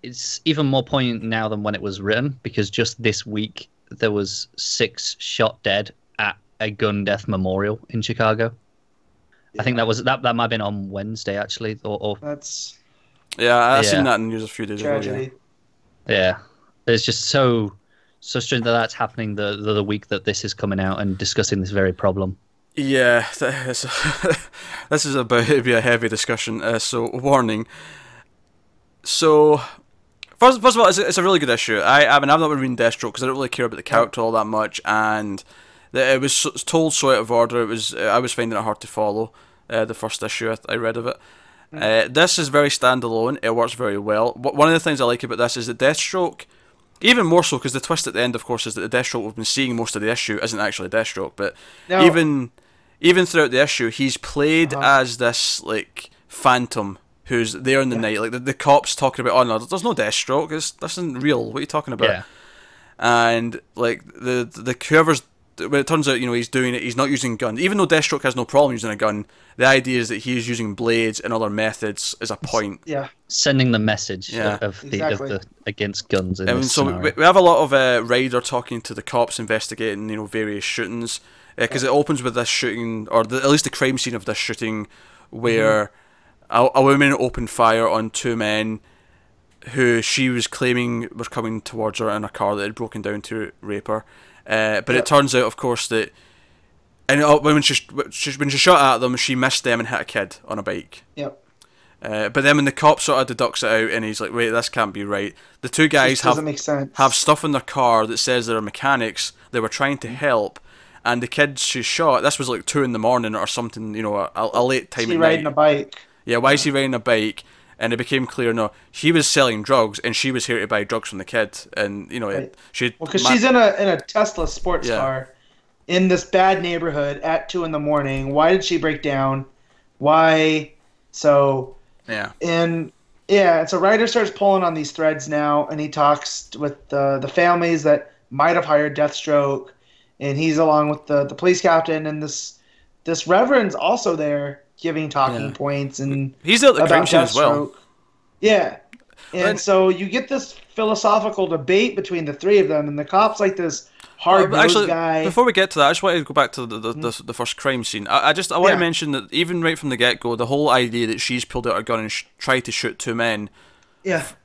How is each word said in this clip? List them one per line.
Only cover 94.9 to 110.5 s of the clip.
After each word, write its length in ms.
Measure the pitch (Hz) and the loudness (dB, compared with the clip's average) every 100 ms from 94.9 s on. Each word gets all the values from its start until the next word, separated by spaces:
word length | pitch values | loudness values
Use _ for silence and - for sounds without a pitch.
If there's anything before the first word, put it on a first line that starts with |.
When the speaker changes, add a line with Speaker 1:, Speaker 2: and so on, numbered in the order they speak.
Speaker 2:
Yeah. 60 | 127 | 0
Speaker 3:
it 60 | 120 | 4
turns 300 | 147 139 127 | 4 6 2
out, 80 | |
of 140 | 113 - | 0 -2
course, 300 | 127 120 - | -4 -4 -2
that, 240 | 113 104 _ _ _ _ _ _ _ _ _ - | -2 -4 _ _ _ _ _ _ _ _ _ 0
and, 140 | 139 | 2
uh, 160 | 147 147 | 6 6
when 220 | 147 151 | 6 4
she, 120 | 139 127 | 2 -2
sh-, 120 | - | -6
when 180 | 135 139 | -8 -8
she, 200 | - 151 | -6 -8
when 180 | 135 139 | -4 -2
she 80 | 135 | 2
shot 380 | 180 170 139 120 | 6 6 6 4
at 20 | |
them, 160 | 123 123 | 0 -2
she 200 | - 127 | -2 0
missed 280 | 127 - | 0 0
them 160 | 131 117 | 0 -2
and 100 | 117 | -2
hit 120 | 110 | -6
a 40 | - | -4
kid 320 | - 98 - - | -6 -6 -10 -10
on 100 | 107 | -8
a 60 | |
bike. 400 | 101 98 - - _ - | -6 -8 -10 -20 _ -12
Speaker 2:
Yep. 280 | 143 - _ _ _ _ _ _ | -12 -14 _ _ _ _ _ _
Speaker 3:
Uh, 280 | - 107 104 | -8 -4 -2
but 140 | 131 | 2
then 120 | 139 147 | 4 4
when 100 | 139 | 2
the 60 | |
cop 300 | - 151 151 | 4 4 4
sort 180 | - 135 | 2 0
of 60 | 127 | 0
deducts 340 | 117 123 - | -2 -2 -2
it 80 | 113 | 0
out 220 | 113 113 | 2 2
and 140 | 113 110 | -2 -4
he's 160 | 107 | -6
like, 100 | 107 | -6
"Wait, 160 | 117 117 | -2 0
this 200 | 113 117 | 0 -2
can't 240 | - 107 | -2 -4
be 100 | 95 | -4
right." 320 | 101 101 101 - _ _ | -6 -4 -6 -10 _ _
The 60 | 127 | -8
two 200 | - 156 | 2 4
guys 220 | 143 131 | 4 4
Speaker 2:
This 100 | 131 | 2
doesn't 240 | 131 139 151 | 2 0 0
Speaker 3:
have, 60 | |
Speaker 2:
make 80 | 139 | -6
sense. 320 | - 143 139 - | -4 -4 -4 2
Speaker 3:
have 160 | 135 | 2
stuff 300 | - - 151 | 4 2 2
in 80 | 160 | 2
their 80 | 139 | -4
car 460 | - 139 127 113 110 | -4 0 4 4 2
that 100 | 113 | -2
says 300 | - 127 117 | 0 0 0
they're 140 | 113 | -4
mechanics. 720 | 104 - 135 135 110 87 - _ _ | -4 -4 0 0 0 -6 -8 _ _
They 80 | 123 | -4
were 80 | 110 | -4
trying 280 | - 139 139 | -2 -2 -2
to 80 | 113 | -8
Speaker 2:
Mm. 80 | 127 | -4
Speaker 3:
help. 440 | 147 120 101 | 0 0 -2